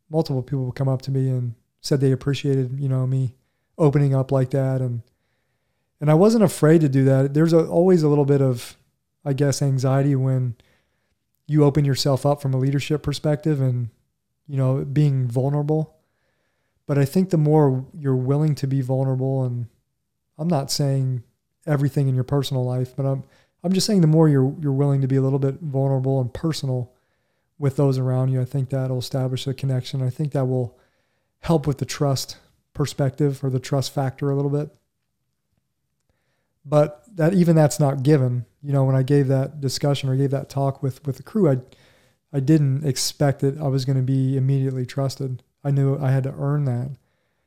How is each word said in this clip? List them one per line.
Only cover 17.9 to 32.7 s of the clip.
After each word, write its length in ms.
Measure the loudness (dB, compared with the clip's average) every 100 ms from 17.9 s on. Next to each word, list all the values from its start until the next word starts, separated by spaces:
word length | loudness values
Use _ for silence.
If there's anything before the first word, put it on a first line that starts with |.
| -8
you're 180 | -2 -2
willing 380 | 0 0 0 -2
to 100 | -2
be 140 | -2
vulnerable, 600 | -2 -2 -2 -2 -2 -2
and 240 | -4 -4 -10 _ _ _ _ _ _ -8
I'm 100 | -2
not 220 | -2 -2
saying 540 | -2 0 0 -2 -4 -8 _ _ _ -4
everything 420 | 0 0 0 0
in 60 |
your 100 | 0
personal 400 | 0 -2 -2 -2
life, 300 | -2 -4 -6
but 100 | -4
I'm, 200 | -4 -4 -8 _ _ _
I'm 80 | -4
just 160 | -2 0
saying 120 | 2
the 60 | 4
more 220 | 4 4
you're, 260 | 4 2 0
you're 120 | -2
willing 280 | 0 0 0
to 80 | 0
be 80 | 0
a 40 |
little 200 | 0 0
bit 160 | -2 -4
vulnerable 600 | -6 -2 -2 0 0 -2
and 120 | -2
personal 600 | -4 -6 -4 -4 -6 -6 _ _ _ _ _ _ -6
with 180 | -4 0
those 220 | 0 2
around 320 | 0 0 0
you, 100 | 0
I 40 |
think 260 | -2 -4 -4
that'll 280 | -4 -4 -4
establish 500 | -6 -4 -4 -4 -6
a 60 |
connection. 460 | -6 -2 -4 -4 -4
I 100 | -4
think 200 | -4 -4
that 120 | -2
will 340 | -2 -2 -4 -8 _ _ _ _ _ _
help 260 | 0 0 0
with 120 | -4
the 60 |
trust 520 | -6 -4 -2 -2 -6 -14 _ _ _